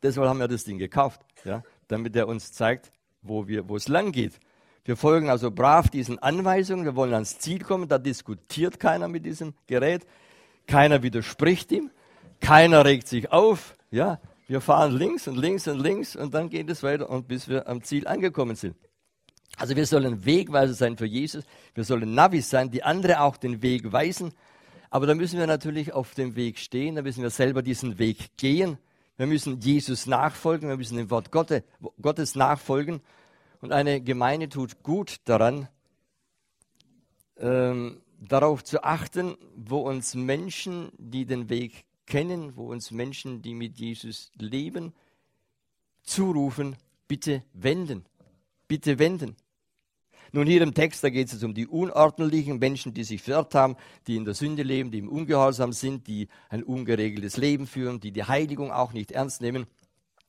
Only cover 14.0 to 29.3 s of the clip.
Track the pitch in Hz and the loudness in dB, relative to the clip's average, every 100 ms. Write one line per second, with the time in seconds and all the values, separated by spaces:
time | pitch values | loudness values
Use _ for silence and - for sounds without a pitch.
14 | 185 160 - _ - 131 - 151 151 127 | 0 -2 -10 _ -6 -2 4 6 6 2
15 | 185 330 - 127 156 190 160 143 147 196 | 0 -2 -6 -4 -2 -2 -2 -2 -2 -2
16 | - - 143 156 165 160 151 175 139 147 | -4 -8 -6 -4 -4 -6 -6 -4 -2 -2
17 | - 127 127 127 - 131 127 123 - 143 | -4 -6 -6 -8 -4 -4 -4 -8 -4 -4
18 | - - 185 151 123 110 98 82 _ _ | -2 -2 -2 0 -2 -4 -10 -12 _ _
19 | _ _ _ _ _ - 120 135 147 151 | _ _ _ _ _ -8 0 2 6 4
20 | 131 110 98 170 170 147 135 120 120 113 | 4 0 2 4 4 4 4 4 0 2
21 | 110 117 151 147 - - - - 107 123 | -4 -2 -4 -8 -14 -18 -14 -8 -2 -2
22 | 110 120 185 170 117 131 131 120 - 175 | 2 6 6 6 0 0 0 -2 -2 2
23 | 180 160 143 - 123 113 123 123 113 123 | 2 4 4 2 -6 -2 -2 -2 0 0
24 | 160 185 175 - _ _ _ - _ 139 | 0 -2 -8 -12 _ _ _ -20 _ 0
25 | 143 156 175 175 160 151 156 151 151 139 | 2 2 0 0 0 0 -2 -6 -4 -4
26 | 120 - 127 113 120 113 - 123 147 156 | -6 -4 -6 -4 -6 -6 -8 -6 -4 -4
27 | 139 123 120 - 131 131 127 120 127 92 | -6 -6 -6 0 0 0 -2 -4 -4 0
28 | 113 107 - - 135 156 190 143 _ _ | 0 0 -8 -4 0 2 0 -4 _ _
29 | _ - 135 | _ -6 -2